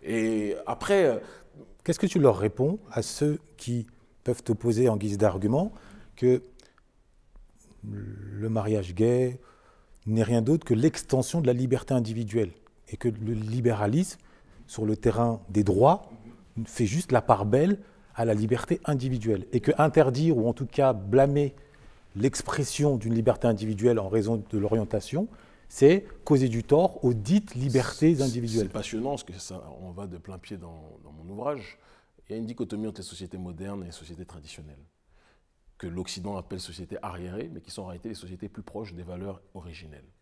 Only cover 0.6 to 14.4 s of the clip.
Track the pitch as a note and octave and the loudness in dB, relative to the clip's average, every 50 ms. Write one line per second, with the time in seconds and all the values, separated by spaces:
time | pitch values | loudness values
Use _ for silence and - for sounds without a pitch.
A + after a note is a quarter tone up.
0.6 | - - A#2 - - - G3+ G3 F3+ C#3+ A#2 - - - - - - - _ - | -6 -8 -8 -8 -2 0 2 4 4 2 2 0 -6 -10 -20 -20 -20 -20 _ -20
1.6 | - _ - _ _ - E3 - - F#3 - F#3 C#3+ C3+ G#2+ F2+ G2+ G#2+ - - | -20 _ -20 _ _ -4 -2 0 0 0 2 6 6 6 6 6 2 -2 0 0
2.6 | B2+ D3 F#3+ G#3+ - - - B2 A2+ - - - D3 D3+ D3+ C#3+ - _ _ - | -2 -2 -2 -4 -8 -8 -6 -6 -4 -4 -4 -2 0 0 0 -2 -6 _ _ -14
3.6 | - - A#2+ A#2+ A2 - - _ _ _ _ _ _ - B2 - - - A#2 G#2+ | -8 -4 -4 -4 -6 -8 -14 _ _ _ _ _ _ -4 -4 -4 -2 -4 -4 0
4.6 | - A#2+ A2+ G#2+ B2+ B2 A2 G#2 G2+ G#2+ G2+ G2+ G#2+ G#2 F2+ F#2+ F#2+ G#2 A#2 C#3+ | 0 0 2 4 4 2 2 2 -2 -4 0 2 2 2 2 2 0 0 2 2
5.6 | F#3 G#3+ - - - - - - - - - - - B2+ B2+ B2 - - - - | 0 -2 -6 -12 -20 -20 -20 -20 -20 -20 -8 0 2 4 4 4 0 -8 -20 -20
6.6 | - - _ _ _ _ _ _ _ _ _ _ _ _ _ - - _ _ _ | -20 -20 _ _ _ _ _ _ _ _ _ _ _ _ _ -20 -20 _ _ _
7.6 | _ - - - - G#2 G#2 G2+ G2+ G2+ G2+ G2+ G2 G2+ G2+ G2+ G#2 A2 A2 A2 | _ -20 -20 -18 -14 -12 -12 -12 -12 -12 -14 -14 -14 -14 -10 -6 -4 -2 0 0
8.6 | G2+ G#2 G#2+ G#2 F#2+ F2+ F2 F2 A2 A#2 B2 B2 B2+ B2+ B2 C3+ - - - _ | 0 2 2 0 0 -2 2 4 4 6 6 4 2 2 -2 -6 -14 -20 -20 _
9.6 | _ _ _ _ _ _ - - _ A2 A2 A2 A2+ G#2 A#2+ A#2 A2 A#2 D#3 D#3+ | _ _ _ _ _ _ -20 -12 _ 0 2 2 4 4 4 2 4 4 2 2
10.6 | - - A#2+ A2 B2 D#3+ - - - - - C3 B2 - - F3 D#3 B2+ B2 A#2+ | 2 0 2 4 4 2 2 0 -4 0 0 0 0 0 0 0 2 2 2 2
11.6 | D3 B2+ B2+ B2 - - C#3 B2+ A#2 G#2+ A2 A2+ A#2 G#2 G2 A#2 A2 F#2 E2 - | 2 0 0 -2 0 0 0 0 0 0 -4 -6 -6 -2 0 0 0 0 -4 -14
12.6 | _ _ _ _ _ - - - - B2 A2 G#2 A2 G#2+ A#2 A2 G#2+ G#2+ A2 B2+ | _ _ _ _ _ -16 -14 -2 -2 -2 -2 -2 -4 -4 -4 -4 -4 -4 -4 0
13.6 | A#2 A#2+ A2+ G#2 G#2 G2+ A2+ D#3 F#3 - - - _ - _ _ | 2 2 2 2 0 2 2 2 0 0 -4 -16 _ -20 _ _